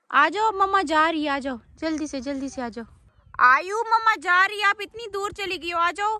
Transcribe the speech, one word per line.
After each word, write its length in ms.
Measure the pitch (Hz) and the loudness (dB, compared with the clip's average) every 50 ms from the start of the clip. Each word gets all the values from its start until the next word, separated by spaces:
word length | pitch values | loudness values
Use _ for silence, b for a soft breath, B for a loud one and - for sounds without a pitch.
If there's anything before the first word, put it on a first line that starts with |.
| _ - - | _ 0 2
आ 140 | 269 294 330 | 4 4 4
जाओ, 220 | 311 415 440 440 | 2 0 0 0
मम्मा 300 | 392 381 392 392 403 392 370 | 2 0 0 2 2 0 2
जा 240 | 277 320 302 311 339 | 2 2 4 4 2
रही 140 | 330 311 302 | 2 -2 -2
है, 60 | 294 | -2
आ 100 | 277 285 | -2 -4
जाओ, 200 | 254 277 254 220 _ _ - - | -4 -6 -8 -8 _ _ -14 -8
जल्दी 280 | 311 330 320 294 302 | -6 -4 -4 -4 -6
से, 140 | 285 - 269 | -6 -8 -8
जल्दी 280 | 233 285 285 262 277 262 | -6 -6 -6 -6 -6 -8
से 120 | - 269 | -8 -8
आ 80 | 247 233 | -8 -8
जाओ। 160 | 214 233 220 - - _ _ _ _ _ _ _ - - | -10 -12 -14 -16 -18 _ _ _ _ _ _ _ 2 4
आयु, 420 | 240 254 262 302 349 370 415 440 453 | 6 6 6 6 2 -2 -4 -4 0
मम्मा 280 | 453 453 453 453 440 427 311 | 0 0 2 2 2 0 0
जा 260 | 285 359 359 359 381 | 0 2 4 4 4
रही 140 | 392 415 403 | 2 0 0
है, 80 | 415 | 0
आप 140 | 403 415 415 | 0 0 0
इतनी 260 | 403 - - 453 466 403 392 | -6 -12 -12 -14 -12 -8 -8
दूर 180 | 392 403 415 | -6 -6 -6
चली 260 | - 415 392 359 381 | -6 -6 -6 -6 -6
गई 140 | 285 311 339 | -6 -6 -6
हो, 80 | 349 339 | -2 0
आ 100 | 339 349 | 0 0
जाओ। 280 | 302 403 403 427 440 | 0 -2 -2 -2 -2